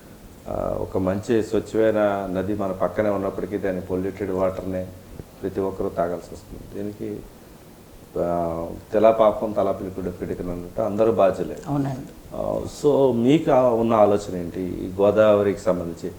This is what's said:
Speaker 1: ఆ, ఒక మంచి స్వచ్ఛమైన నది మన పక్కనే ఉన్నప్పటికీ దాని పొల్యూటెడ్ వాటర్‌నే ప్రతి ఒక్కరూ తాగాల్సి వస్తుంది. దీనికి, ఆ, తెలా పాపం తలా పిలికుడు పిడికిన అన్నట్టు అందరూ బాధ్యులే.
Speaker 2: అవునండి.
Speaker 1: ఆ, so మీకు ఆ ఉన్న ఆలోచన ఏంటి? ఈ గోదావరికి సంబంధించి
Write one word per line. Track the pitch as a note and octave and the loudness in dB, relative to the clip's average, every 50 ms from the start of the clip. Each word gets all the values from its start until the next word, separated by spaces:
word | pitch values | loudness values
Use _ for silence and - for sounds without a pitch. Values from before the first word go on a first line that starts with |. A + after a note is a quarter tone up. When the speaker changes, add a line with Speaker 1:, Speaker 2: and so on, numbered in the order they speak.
| - - - - - - - - - - | -20 -20 -20 -20 -20 -20 -20 -18 -12 -8
Speaker 1:
ఆ, | - - - - - - | -6 -4 -4 -4 -4 -4
ఒక | - F#2 - G2+ | -6 -4 -4 -2
మంచి | F#2+ F#2 F#2+ G2+ G2+ - A#2+ A2+ G2+ | 0 0 -2 -2 -2 0 2 2 2
స్వచ్ఛమైన | - - G#2 G2 - - G#2+ A2 A2 G#2+ G#2+ G#2+ G2+ G2+ G2 G2 F#2+ F2+ F#2+ | 2 -2 -2 -2 -2 0 2 2 2 4 2 2 2 0 -2 -4 -4 -4 -4
నది | F#2 F#2+ G#2+ | -2 -4 -4
మన | G2+ G2+ F#2+ | -4 -4 -4
పక్కనే | F#2 F#2+ G#2+ G#2 - - G#2+ G#2 | -2 -2 -2 -2 0 0 0 0
ఉన్నప్పటికీ | G2+ G2 G2 G2 F#2 - F2+ F#2 G#2 G2+ | 0 0 -2 -4 -4 -4 -6 -4 -6 -4
దాని | F#2 G2 F#2 F2+ | -2 -2 -4 -4
పొల్యూటెడ్ | F2+ - F#2 F#2 F#2 G2 F#2 - G#2 F#2+ | -4 -4 -4 -2 -2 -4 -4 -4 -6 -4
వాటర్‌నే | F#2 F#2 F#2+ F#2 F#2 F#2 F#2 F#2+ F#2 F#2 F#2 F2+ - - - - - - - - - - | -2 0 0 0 -2 -2 -6 -6 -4 -4 -6 -8 -12 -16 -18 -18 -18 -18 -18 -18 -16 -8
ప్రతి | - F#2+ F#2+ G#2 | -8 -6 -4 -2
ఒక్కరూ | F#2+ F#2+ F#2+ - G2 F#2+ | -2 -2 -4 -4 -6 -6
తాగాల్సి | F2+ - F2 F2 F2 E2+ E2 - - | -2 -2 -2 -2 -2 -6 -8 -12 -16
వస్తుంది. | - - - - - - - - | -18 -16 -16 -16 -16 -16 -14 -10
దీనికి, | G2 G2+ G#2 G#2 G#2 A2 G#2+ G#2 - G#2+ - - - - - - - - - - - - - - - - - - F2 | -8 -8 -8 -8 -8 -8 -8 -8 -10 -12 -16 -20 -20 -20 -20 -20 -20 -20 -20 -20 -20 -20 -20 -20 -20 -20 -12 -6 -4
ఆ, | E2+ F2 E2+ F2 - E2 E2 E2 E2+ F2+ F#2 F#2 - - - | -2 0 0 0 -2 -2 -4 -4 -6 -8 -10 -12 -12 -2 0
తెలా | G#2+ G#2 A2 | 6 6 6
పాపం | A2 A2+ A2 G#2+ G#2 - A#2 G#2+ | 6 8 6 4 4 2 -2 -4
తలా | G2+ G2+ G2 G2 | -2 0 0 0
పిలికుడు | F#2+ F#2+ G2 F#2 F2+ - F2+ F#2 | 0 -2 -4 -8 -8 -6 -6 -6
పిడికిన | F2+ - G2 E2+ F2 F2 F2 F2+ | -6 -6 -6 -6 -6 -6 -6 -6
అన్నట్టు | F2 F2 F2 F2 - A2+ | -6 -8 -8 -10 -4 -4
అందరూ | A2 G#2 G2+ G#2 A2 A2+ | -2 -2 0 2 2 2
బాధ్యులే. | A#2 - G2 F#2+ F#2 F#2 F2 D#2 - - - D#3 | 4 4 4 4 2 0 -4 -6 -8 -10 -8 -4
Speaker 2:
అవునండి. | C#3+ C#3+ C3+ C#3 C3 B2 - - - - - - - | -2 -2 -2 -2 -4 -8 -10 -14 -16 -18 -18 -14 -8
Speaker 1:
ఆ, | - - - G#2 A2 G#2+ - - - - | -6 -4 -4 -4 -4 -6 -8 -10 0 2
so | D3 C3+ C3 C#3 C3 | 4 4 6 4 4
మీకు | A#2+ A#2 A#2 B2+ D3 D#3+ D#3 D#3+ | 4 4 4 6 6 4 4 4
ఆ | C#3+ B2+ B2+ B2 | 4 4 6 4
ఉన్న | A#2 A2+ A2+ A2+ A2+ | 4 2 2 2 6
ఆలోచన | A2 G#2 G2+ G2+ G#2 - - F#2 F2+ | 6 6 6 4 2 0 -4 -6 -6
ఏంటి? | F2 E2+ E2 F#2 | -6 -6 -6 -6
ఈ | F#2 F2+ F#2 F2+ G2 F#2+ F2+ F#2+ | -6 -4 -4 -6 -6 -8 0 4
గోదావరికి | G2 G#2 G2 G#2+ G#2+ G#2+ G#2 G2+ G#2 G2+ F#2+ - | 4 6 6 6 6 6 6 6 4 2 0 0
సంబంధించి | - - F2+ F2 F2 E2+ E2+ - - F2+ - | 0 0 0 0 -2 -6 -8 -8 -10 -10 -10